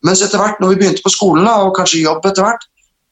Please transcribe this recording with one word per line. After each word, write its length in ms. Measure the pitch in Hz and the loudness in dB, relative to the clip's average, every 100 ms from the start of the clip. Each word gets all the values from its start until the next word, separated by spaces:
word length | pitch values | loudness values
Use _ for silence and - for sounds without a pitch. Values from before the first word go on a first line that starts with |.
| 170 | 2
Mens 160 | 185 | 0
etter 200 | 202 202 | 0 0
hvert, 200 | 208 208 | -2 0
når 140 | 185 190 | 0 2
vi 80 | |
begynte 220 | 190 190 196 | 2 0 -2
på 80 | |
skolen 360 | - 196 156 202 | 0 2 2 2
da, 60 | 220 190 | 2 0
og 80 | 185 | -2
kanskje 260 | 180 165 | -2 -2
jobb 240 | 156 160 190 | -2 -2 -2
etter 160 | 190 202 | 0 -2
hvert, 220 | 240 - _ _ _ _ | -4 -10 _ _ _ _